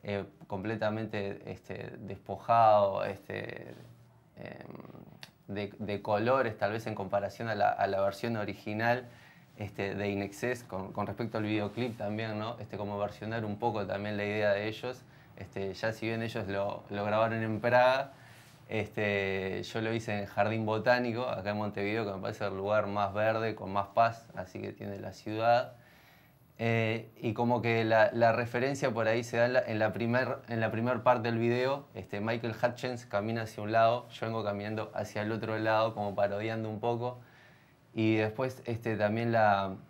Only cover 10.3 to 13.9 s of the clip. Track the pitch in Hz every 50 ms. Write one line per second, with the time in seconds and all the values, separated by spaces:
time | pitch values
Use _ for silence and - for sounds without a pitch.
10.3 | - - - 120 123 120 - - 92 95 95 104 - 104 101 104 107 - 120 113
11.3 | - 113 107 104 107 107 104 101 104 117 123 123 107 - 107 101 107 110 113 110
12.3 | 107 107 107 113 120 - 107 - - 98 104 101 104 101 101 101 104 - 107 110
13.3 | 113 117 110 107 104 104 117 120 107 110 101 95